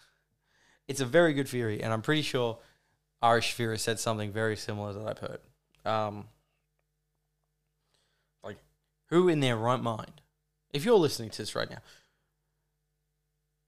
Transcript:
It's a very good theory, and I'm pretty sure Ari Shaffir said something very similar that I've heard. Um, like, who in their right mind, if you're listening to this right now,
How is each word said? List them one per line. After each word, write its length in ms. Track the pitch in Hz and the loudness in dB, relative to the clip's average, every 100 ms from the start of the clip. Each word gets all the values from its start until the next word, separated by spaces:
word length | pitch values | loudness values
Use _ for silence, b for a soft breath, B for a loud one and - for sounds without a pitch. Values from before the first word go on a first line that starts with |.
| b b b _ _ _ _ _ - | b b b _ _ _ _ _ -8
It's 140 | 131 | -4
a 60 | 123 | 4
very 280 | 151 170 | 6 6
good 140 | 143 131 | 4 0
theory, 340 | 123 113 104 | -2 -2 -2
and 120 | 113 | -2
I'm 80 | 110 | -2
pretty 220 | 107 156 | 0 0
sure 360 | 143 131 120 110 b b b b _ - | 0 0 -2 -4 b b b b _ 0
Ari 180 | 117 117 | 4 4
Shaffir 400 | - - 117 110 | 2 -2 -4 -2
said 220 | - 110 | -2 -2
something 320 | 117 107 104 | -2 -2 -4
very 240 | 107 110 104 | -2 -2 -2
similar 340 | - 104 104 | -6 -6 -6
that 160 | 101 110 | -8 -8
I've 120 | - | -8
heard. 220 | - - _ _ _ _ 104 | -8 -12 _ _ _ _ -4
Um, 420 | 110 107 104 98 _ _ _ _ _ _ _ _ _ _ _ _ _ _ _ _ _ _ _ _ _ | -2 -2 -6 -14 _ _ _ _ _ _ _ _ _ _ _ _ _ _ _ _ _ _ _ _ _
like, 140 | 98 101 _ _ _ _ - | -16 -16 _ _ _ _ -2
who 240 | 165 180 | 2 4
in 100 | 156 | 4
their 160 | 135 113 | 2 2
right 260 | 113 127 | 0 0
mind, 400 | 117 110 - - _ _ _ _ _ | -2 -6 -8 -18 _ _ _ _ _
if 120 | 147 | -4
you're 140 | 185 220 | 4 4
listening 320 | 147 - 110 | 4 0 -8
to 80 | - | -10
this 180 | 107 - | -8 -6
right 140 | 110 | -6
now, 120 | - - b b b b _ _ _ _ _ _ _ _ _ _ _ _ _ | -8 -18 b b b b _ _ _ _ _ _ _ _ _ _ _ _ _